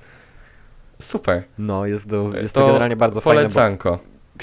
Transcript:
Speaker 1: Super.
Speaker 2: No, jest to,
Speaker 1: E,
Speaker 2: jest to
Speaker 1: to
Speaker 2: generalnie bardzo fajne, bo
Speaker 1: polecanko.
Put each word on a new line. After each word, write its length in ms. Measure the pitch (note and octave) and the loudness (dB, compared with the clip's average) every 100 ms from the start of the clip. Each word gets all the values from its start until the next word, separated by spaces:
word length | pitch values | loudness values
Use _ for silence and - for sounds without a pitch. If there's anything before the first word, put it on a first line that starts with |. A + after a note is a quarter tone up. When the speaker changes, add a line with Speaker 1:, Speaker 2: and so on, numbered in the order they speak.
| - - _ - - - - - - - | -20 -20 _ -20 -20 -20 -20 -20 -20 -6
Speaker 1:
Super. 440 | - A3 - F2+ - - | -4 -2 -2 -2 -4 -8
Speaker 2:
No, 280 | G#2 G2 G2+ | -6 -4 -4
jest 240 | G#2 G#2 | -6 -4
to, 200 | G#2 G#2 G2+ | -4 -4 -4
Speaker 1:
E, 40 | |
Speaker 2:
jest 120 | G#2+ | -4
to 60 | C3+ | 0
Speaker 1:
to 60 | C3+ | 2
Speaker 2:
generalnie 300 | A#2+ A#2+ A2+ | 4 0 0
bardzo 240 | A2+ G#2+ | 0 2
fajne, 140 | - D3+ | 4 4
bo 60 | A2 | 4
Speaker 1:
polecanko. 500 | G#2 A2 F#2+ F#2 F2 - - _ - | 2 2 0 -2 -4 -6 -20 _ -18